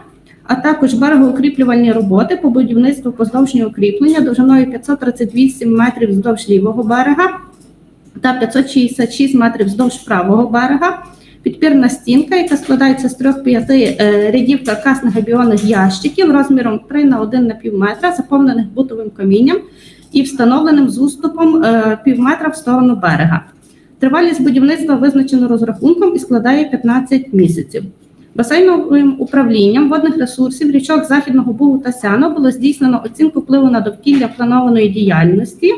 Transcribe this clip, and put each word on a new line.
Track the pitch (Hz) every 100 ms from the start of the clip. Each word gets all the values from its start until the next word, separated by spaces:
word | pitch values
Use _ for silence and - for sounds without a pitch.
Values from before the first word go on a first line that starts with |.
| - _ _ _
а | - 254
також | 302 302 269
берегоукріплювальні | 233 277 302 262 - 277 277 247 240 240
роботи | 220 196 190 - 370
по | 294
будівництву | 240 247 233 254 277 247
поздовжнього | 233 220 247 269 247 220
укріплення | 208 202 202 294 311
довжиною | 254 240 262 262 254
п'ятсот | 233 - 285
тридцять | 254 240 220 233
вісім | 262 - 233 226
метрів | 240 240 226
вздовж | 190 233 220 -
лівого | 196 208 226
берега | 220 240 277 285 370 370 - - - _ _ _ _ -
та | 254
п'ятсот | 254 226 269 269
шістдесят | 277 240 - 226
шість | - 269 262
метрів | 233 220 196
вздовж | 202 247 -
правого | - 196 185 214 240
берега, | 240 254 285 349 - - - - -
підпірна | - - 311 277 247
стінка, | - - 254 302 370
яка | 349 285
складається | - 262 269 262 254
з | -
трьох-п'яти, | 262 269 277 233 233 269 214 -
е, | 208 208 208
рядів | 247 240 277 -
каркасних | 214 277 262 240
габіонних | 202 214 240 240 208 208
ящиків | 208 190 - 294 339 349
розміром | 277 269 262 233 208 -
три | 285 285
на | 240
один | 214 254 233
на |
пів | 220 233 202
метра, | 202 - 359
заповнених | 349 - 277 269 226 196 247
бутовим | 262 226 214 -
камінням | 196 202 262 370 - - - - -
і | -
встановленим | 269 - 233 277 311 294 262
з | 220
уступом, | 277 - 320 320 330 320
е, | 226 226 220 214 -
пів | 240
метра | 254 330 311
в | -
сторону | - 254 254 220
берега. | 180 151 160 165 - _ - _ _ -
Тривалість | 269 302 339 302
будівництва | 277 254 277 320 320 262
визначено | 277 269 262 254 247
розрахунком | 226 226 - 269 349 381 349
і |
складає | - 240 233 277 294
п'ятнадцять | 254 233 247 262 269 269
місяців. | 190 170 165 - - - - _ _ - -
Басейновим | 233 311 370 339 311 285 277 262
управлінням | 262 277 240 220 202 240 294
водних | 311 311 320
ресурсів | 247 - 254 - 294
річок | 277 - 311 -
Західного | 277 277 254 240
Бугу | 226 285 269
та | 247
Сяну | 247 202 208 320
було | 311 262
здійснено | 254 262 285 262 240 226
оцінку | - 311 277
впливу | - 269 262
на | 233
довкілля | 202 - 277 277 233 -
планованої | 240 247 247 233 208
діяльності. | 196 196 165 170 190 247 - 349